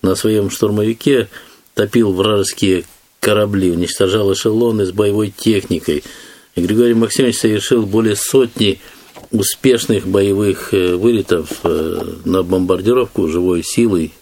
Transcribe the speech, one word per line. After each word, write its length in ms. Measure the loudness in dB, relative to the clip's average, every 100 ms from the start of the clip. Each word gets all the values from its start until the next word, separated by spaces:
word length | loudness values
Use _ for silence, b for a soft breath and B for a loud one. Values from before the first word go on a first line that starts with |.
На 120 | 0
своем 360 | 0 0 0 -2
штурмовике 760 | -2 -2 0 -2 0 0 0 0 B B B B
топил 380 | -4 0 2 2
вражеские 720 | 2 0 0 -2 -2 0 0 -2 -20 _ _
корабли, 500 | 0 0 0 0 0
уничтожал 600 | 0 -4 0 0 2 0
эшелоны 520 | 0 0 2 0 0
с 80 | -2
боевой 400 | 0 0 0 -2 -2
техникой. 680 | 0 0 0 -4 -2 -4 B B B B B
И 60 | -4
Григорий 340 | 0 2 4
Максимович 440 | 4 0 0 0 0
совершил 480 | 0 0 0 0 2
более 280 | 0 0 -2
сотни 640 | 0 2 2 0 -2 -2 B B B B -6
успешных 760 | -2 -2 0 2 2 2 -2 0
боевых, 680 | 0 2 2 0 -2 -2
э, 200 | 0 0
вылетов, 560 | 2 2 0 0 -2 -2 -6
э, 360 | -2 -2 -2 -4 -8 -8
на 180 | -2 -2
бомбардировку 840 | 0 0 0 0 2 0 0 -2 -2
живой 340 | 0 0 0
силой 500 | -2 0 2 2 -2 -8